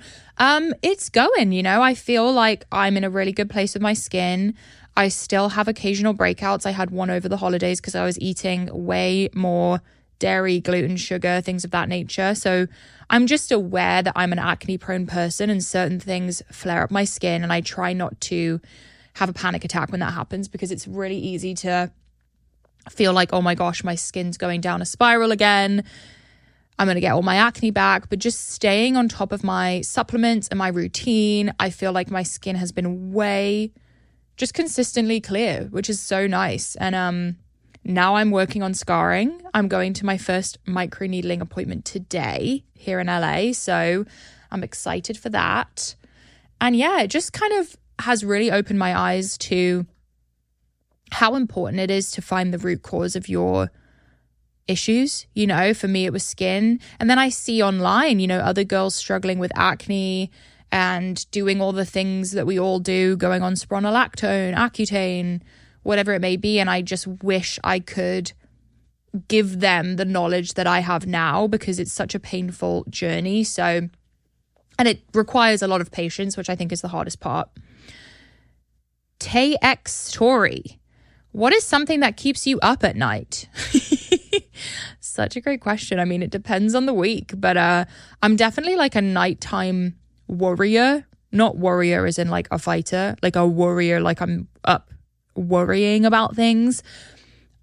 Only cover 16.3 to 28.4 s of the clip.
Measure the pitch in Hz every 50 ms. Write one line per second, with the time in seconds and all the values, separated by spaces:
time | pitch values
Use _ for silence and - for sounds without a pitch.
16.3 | 175 - - - - - - 185 170 175 - - 196 196 202 196 - - - 175
17.3 | 170 170 170 170 170 170 185 - - 185 180 180 180 185 180 - - - - -
18.3 | 175 170 170 165 165 165 - - - - - - - _ _ _ - - 196 185
19.3 | 175 - - 180 175 - - 165 - 170 - - 190 180 170 175 175 160 - -
20.3 | 196 190 190 - - 185 196 180 185 - - 190 190 196 190 190 196 190 - 185
21.3 | 180 170 180 185 180 - - 185 180 180 180 175 - _ _ _ _ _ _ _
22.3 | _ _ _ _ _ _ _ _ _ _ _ - - - 202 185 185 185 180 -
23.3 | 180 180 180 175 175 170 180 175 170 - - 180 170 165 - - - 185 180 175
24.3 | 170 - 185 180 175 175 170 180 170 175 180 - - - 240 240 233 233 226 226
25.3 | 220 208 208 208 202 202 196 196 202 202 202 - - - - - - - _ _
26.3 | _ _ _ _ _ _ _ _ _ - 196 190 180 175 185 - 117 165 180 185
27.3 | 185 196 226 240 - - 233 220 202 196 190 196 190 185 - - 202 190 - 233
28.3 | - -